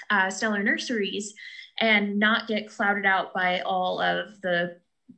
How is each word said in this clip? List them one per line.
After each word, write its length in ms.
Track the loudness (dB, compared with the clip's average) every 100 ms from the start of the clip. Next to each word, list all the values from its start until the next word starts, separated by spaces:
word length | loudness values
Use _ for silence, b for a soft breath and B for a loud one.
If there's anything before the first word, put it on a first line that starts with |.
| -2
uh, 200 | 0 0
stellar 340 | 0 -2 0
nurseries 720 | 2 0 -2 -2 -2 -4 -8 -12 B B B -2
and 380 | 2 4 2 2
not 280 | 4 2 0
get 220 | -4 -4
clouded 360 | -2 0 2 4
out 280 | 2 2
by 260 | -2 0 0
all 380 | 0 0 0 0
of 400 | 0 0 -4 -8
the, 360 | -2 0 0 -6 _ _ -20